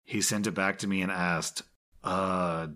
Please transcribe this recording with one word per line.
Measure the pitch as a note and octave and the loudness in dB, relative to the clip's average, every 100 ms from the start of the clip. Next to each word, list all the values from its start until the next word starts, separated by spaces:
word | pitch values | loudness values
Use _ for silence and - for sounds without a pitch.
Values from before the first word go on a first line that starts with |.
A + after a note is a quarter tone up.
| - | -6
He | G#2+ | 0
sent | - G#2+ G#2 | 0 2 0
it | |
back | F#2 F#2+ G2 | 0 0 0
to | G2+ | 0
me | F#2+ | 0
and | F#2+ | 0
asked, | F2+ F2 E2 - - - _ _ - | 0 0 0 -2 -6 -12 _ _ -12
"Uh, | - F#2 F#2+ F#2 F2+ E2 D#2+ | -2 0 2 2 0 0 -4